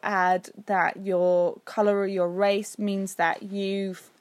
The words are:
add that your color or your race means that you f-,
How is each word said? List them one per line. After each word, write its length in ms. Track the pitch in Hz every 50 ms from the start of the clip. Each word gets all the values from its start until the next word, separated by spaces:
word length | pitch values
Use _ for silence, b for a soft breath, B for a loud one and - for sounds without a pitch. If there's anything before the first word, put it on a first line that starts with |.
| -
add 460 | - 208 190 180 185 185 180 - - - - 208 -
that 380 | 202 185 170 165 - - 196
your 540 | 196 185 175 180 180 180 175 175 170 - - _
color 320 | - - - 208 208 202 202
or 80 | 196 190
your 220 | 196 185 175 175
race 480 | 175 185 202 202 202 202 208 - - -
means 380 | 208 202 196 196 196 190 -
that 280 | - 170 165 - - -
you 480 | 196 196 202 196 196 196 196 196 190
f-, 200 | 180 - - - _ _